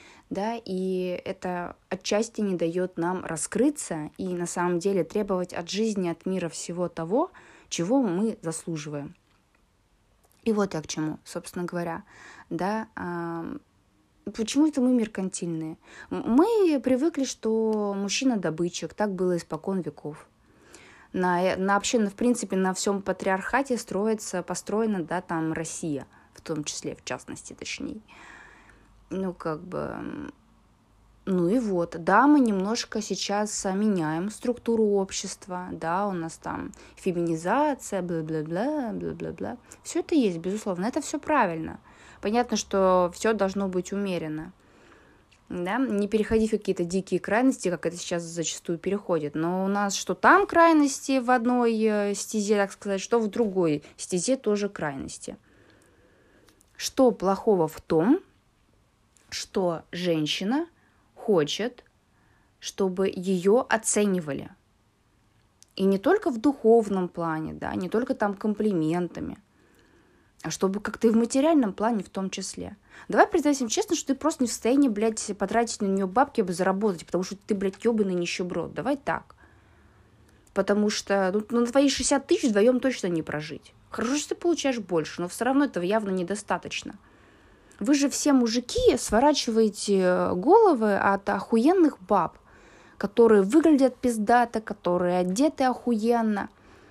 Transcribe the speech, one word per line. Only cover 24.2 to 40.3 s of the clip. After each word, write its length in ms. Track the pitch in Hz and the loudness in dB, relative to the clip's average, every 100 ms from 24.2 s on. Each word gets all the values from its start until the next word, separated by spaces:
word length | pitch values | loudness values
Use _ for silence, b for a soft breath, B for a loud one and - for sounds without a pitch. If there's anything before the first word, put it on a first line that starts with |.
| - 180 | -4 -8
построена, 640 | 170 180 - 208 226 196 | -6 -8 -4 -2 -2 -2
да, 180 | 151 175 | -4 -6
там 320 | - 165 160 | -4 -4 -2
Россия, 520 | 160 160 - 165 139 127 b b | -4 -8 -8 -6 -6 -8 b b
в 80 | - | -16
том 220 | - 151 | -8 -6
числе, 320 | 147 - 151 - | -6 -8 -10 -10
в 80 | |
частности, 500 | - 127 - - - | -10 -10 -12 -16 -16
точнее. 480 | - - - - 220 - B B B B B B B B _ - 190 | -14 -12 -10 -10 -10 -16 B B B B B B B B _ -10 -6
Ну, 180 | 190 | -6
как 260 | 175 165 156 | -6 -6 -8
бы, 160 | 180 - | -8 -8
м, 560 | 143 53 - - 71 - _ _ _ _ _ _ _ _ - | -8 -8 -10 -12 -14 -16 _ _ _ _ _ _ _ _ -4
ну 220 | 185 170 | 0 2
и 120 | 247 | 2
вот. 440 | 220 180 170 165 | 0 -2 -2 -4
Да, 220 | 170 202 285 | 2 6 8
мы 140 | 302 | 6
немножко 640 | 233 190 196 240 - 220 | 6 2 0 -2 -4 -6
сейчас, 640 | - 190 - 202 214 - 196 | -6 -6 -2 -2 -2 -4 -4
а, 80 | |
меняем 580 | 196 214 185 156 160 196 | 0 0 2 0 -2 -4
структуру 520 | 214 247 240 - 226 | -6 -4 -4 0 2
общества, 840 | 214 202 190 - 190 - - 180 180 | 2 2 0 -6 -8 -12 -10 -10 -8
да, 360 | 170 165 180 202 | -6 -2 -2 -2
у 60 | |
нас 240 | 180 165 - | -4 -6 -8
там 340 | 165 - - - B B | -8 -8 -8 -14 B B
феминизация, 1080 | 190 175 170 160 175 254 302 269 - 196 | -4 0 0 -2 0 2 2 -2 -4 -6
бла-бла-бла, 880 | 180 165 156 156 156 175 262 302 233 | -4 -4 -4 -4 -4 -4 -2 -4 -6
бла-бла-бла. 640 | 185 165 165 160 170 - 247 B B | -6 -8 -8 -10 -8 -10 -12 B B
Всё 160 | - 339 | -8 -6
это 160 | 359 320 | 0 2
есть, 240 | 214 | 2